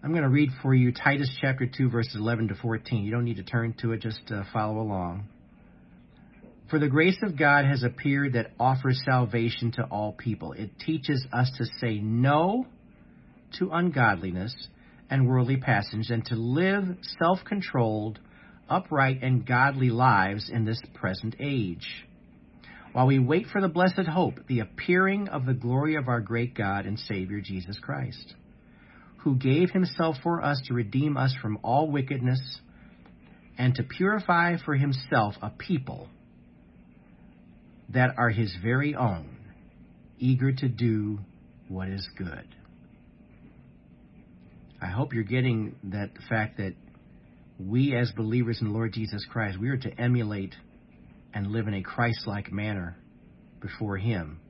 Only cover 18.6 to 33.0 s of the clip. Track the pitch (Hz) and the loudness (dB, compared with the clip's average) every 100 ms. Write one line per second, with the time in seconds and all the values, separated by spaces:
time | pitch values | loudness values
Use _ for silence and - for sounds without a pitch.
18.6 | - 175 185 147 135 131 131 127 104 123 | -2 -2 0 2 2 2 2 2 2 4
19.6 | 135 135 127 113 127 104 95 101 - 117 | 4 4 2 4 6 6 4 0 -4 -2
20.6 | 110 117 - - 95 92 110 110 143 135 | -2 -2 -6 -6 -4 -4 -6 -6 -4 -2
21.6 | 101 85 - - - - - - - - | -2 -6 -10 -14 -18 -20 -20 -20 -20 -20
22.6 | - - - - 127 135 123 160 - 208 | -20 -20 -6 2 4 6 4 2 2 0
23.6 | 190 165 185 180 180 160 160 - - 123 | 0 4 2 4 0 2 0 -2 -2 -2
24.6 | 104 - - 180 190 202 202 147 127 117 | -2 -8 2 4 4 2 -2 -4 -2 -2
25.6 | 120 127 151 156 131 120 101 117 120 - | 0 0 0 0 0 -2 0 -2 -2 -2
26.6 | 101 98 98 107 - 101 92 104 95 95 | -2 -2 -4 -6 -6 -6 -4 -6 -6 -8
27.6 | 87 101 - 71 65 - - - - - | -8 -10 -8 -6 -6 -8 -16 -20 -20 -20
28.6 | - - - - - - - 127 131 139 | -20 -20 -20 -20 -20 -4 0 2 4 4
29.6 | 180 190 175 - 165 143 170 170 143 143 | 4 2 0 2 0 0 -2 0 0 -2
30.6 | - 123 104 131 151 139 131 131 107 107 | -2 -2 0 0 2 2 0 0 -4 -4
31.6 | 104 131 156 143 135 139 123 127 - - | 0 2 2 0 -2 -2 0 0 -2 -14
32.6 | - - - - | -18 -20 -20 -20